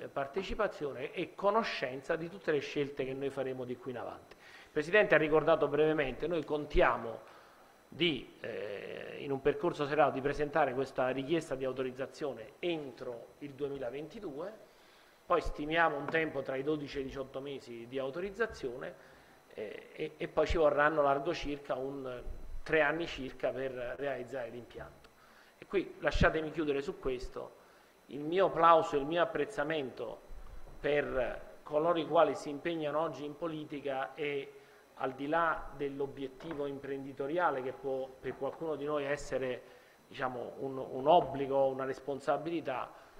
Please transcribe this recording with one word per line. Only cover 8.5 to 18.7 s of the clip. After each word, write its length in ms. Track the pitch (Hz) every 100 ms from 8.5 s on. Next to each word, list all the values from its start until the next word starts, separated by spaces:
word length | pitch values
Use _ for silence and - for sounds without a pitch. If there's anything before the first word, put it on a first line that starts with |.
| 101 104 101 - - - -
in 120 | 143
un 120 | 135
percorso 440 | 143 139 175 147 143
serrato, 260 | 151 139
di 80 | 135
presentare 500 | 135 143 147 160 139
questa 360 | 123 135 - 127
richiesta 460 | 131 139 165 156
di 100 | 131
autorizzazione 880 | 135 127 131 123 135 - 147 120 110 -
entro 760 | 180 160 139 120 123 117 - -
il 140 | 143
duemilaventidue, 1160 | 131 143 139 123 135 156 226 196 139 185 220 - - - - - - -
poi 160 | 170
stimiamo 560 | - - 147 165 165 143
un 80 | 143
tempo 340 | 160 160 135
tra 160 | 131 135
i 60 |
dodici 340 | 143 156 139 143
e 40 |
i 20 |
diciotto 360 | 135 135 131 135
mesi 440 | 143 135 - 117 117
di 120 | 131
autorizzazione, 960 | 131 175 202 190 226 - 127